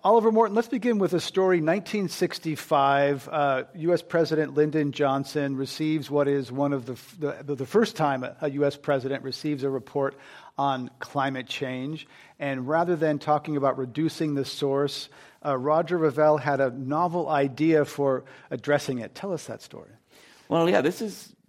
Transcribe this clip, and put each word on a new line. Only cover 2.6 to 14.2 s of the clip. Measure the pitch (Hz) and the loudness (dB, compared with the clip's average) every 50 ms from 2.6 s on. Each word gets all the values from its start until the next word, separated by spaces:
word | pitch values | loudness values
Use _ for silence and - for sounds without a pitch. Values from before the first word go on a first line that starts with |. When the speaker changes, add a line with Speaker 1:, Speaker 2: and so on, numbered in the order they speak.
| - - 156 143 139 139 139 139 143 143 143 135 - - | -2 0 2 4 4 4 4 4 4 2 2 -2 -4 -4
Speaker 1:
uh, | 165 156 143 139 135 131 127 - - | -2 0 2 2 2 0 -2 -6 -10
U | 175 156 170 175 | -4 0 2 2
S | 160 | 0
President | - - - 165 160 151 160 151 156 139 139 | 0 0 2 2 2 2 2 0 0 0 2
Lyndon | 147 151 151 147 156 147 143 139 | 2 2 2 2 0 -2 -2 0
Johnson | - 147 135 135 139 139 - - 151 143 139 139 | 0 0 2 2 0 -4 -4 -4 -4 -2 -2 -4
receives | 131 139 131 - - 156 156 156 160 135 - | -4 -6 -8 -6 -4 -2 -2 -2 -2 -4 -2
what | 143 147 143 139 | 0 2 2 2
is | 143 139 131 110 123 | 2 0 -2 -4 -4
one | 139 139 143 | -2 0 0
of | 143 131 117 | 0 -4 -4
the | 123 123 | -8 -12
f-, | - - - - 180 | -12 -14 -20 -12 -8
the, | 151 143 147 - 143 143 147 | -6 -6 -6 -8 -8 -8 -6
the | 127 135 | -6 -6
first | 123 - 214 233 - - | 2 2 2 2 2 0
time | - 156 143 135 131 127 | -2 0 0 0 -2 -4
a, | 135 - - | -8 -8 -6
a | 160 147 | -6 -4
U | 135 139 143 | 0 0 0
S | 143 139 | 0 0
president | 143 - - 143 135 123 135 139 131 - | -2 -2 -2 -2 0 0 -4 -6 -6 -6
receives | 135 131 - - 151 147 131 131 | -10 -10 -6 -4 -4 -4 -2 -2
a | 139 | -2
report | 135 131 - - - 143 135 135 - - - - - - - - _ | -4 -4 -8 -4 -2 -2 -2 -2 -4 -8 -20 -20 -20 -20 -20 -14 _
on | - 139 139 135 127 123 120 - _ | -2 -2 -2 -2 -2 -6 -10 -12 _
climate | - - - 143 135 139 135 127 123 | -18 -6 -4 -2 -2 -2 -2 -6 -8
change. | - - - 143 127 127 127 131 143 160 156 - _ - - - - _ _ | -8 -8 -6 -6 -6 -6 -6 -6 -8 -8 -10 -14 _ -20 -20 -20 -20 _ _
And | 143 139 135 131 127 | -6 -4 -4 -4 -2
rather | 131 151 165 175 175 180 | 0 0 2 2 2 0
than | 151 160 156 147 139 | 2 2 0 0 0
talking | - 151 151 147 147 160 151 | 0 0 0 0 0 -2 -2
about | 143 139 135 127 | 0 2 0 0
reducing | 131 131 123 110 143 160 156 - - | 0 -6 -6 -2 -2 -2 -2 -2 -2